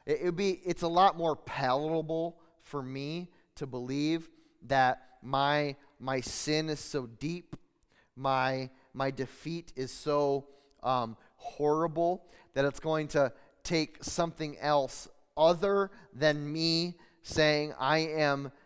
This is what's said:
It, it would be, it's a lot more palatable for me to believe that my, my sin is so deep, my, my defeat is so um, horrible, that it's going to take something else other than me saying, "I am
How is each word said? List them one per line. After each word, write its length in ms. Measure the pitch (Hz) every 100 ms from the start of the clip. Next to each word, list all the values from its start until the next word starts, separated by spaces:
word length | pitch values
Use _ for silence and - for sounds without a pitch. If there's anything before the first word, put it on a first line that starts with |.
| -
It, 140 | 143
it 40 |
would 120 | 175 170
be, 240 | 202 180
it's 180 | 180 170
a 60 | 170
lot 280 | 170 190 165
more 200 | 165 147
palatable 1040 | - - 135 131 151 160 156 160 165 - _ _
for 200 | - 147
me 460 | 127 135 143 165 180 _ _ -
to 100 | 139
believe 640 | 123 123 139 147 160 160 - _ _ 120
that 360 | 135 127 131 - -
my, 540 | 123 135 139 147 147 131 - _
my 220 | 127 131
sin 480 | 120 - - 151 156
is 120 | 147
so 260 | - 147 123
deep, 500 | 117 147 175 - - - _ _ _ _ -
my, 540 | 135 131 131 131 131 - _
my 180 | - 135
defeat 640 | 135 131 - 151 170 170 -
is 140 | 131
so 560 | - - 147 143 139 139 - _ _
um, 340 | - 127 117 110 - _
horrible, 880 | - - 147 151 165 156 170 185 - - _
that 100 | -
it's 160 | 139 -
going 280 | 160 156 151
to 240 | 151 135 - - _
take 400 | - 170 156 -
something 560 | - - 170 - 156 135
else 500 | 139 147 131 - - - _ -
other 540 | 160 175 196 196 196 - -
than 400 | 120 151 147 147
me 440 | 156 165 165 175 175 - _
saying, 520 | - - 156 151 151 -
"I 200 | 131 156
am 540 | 160 156 147 139 139 -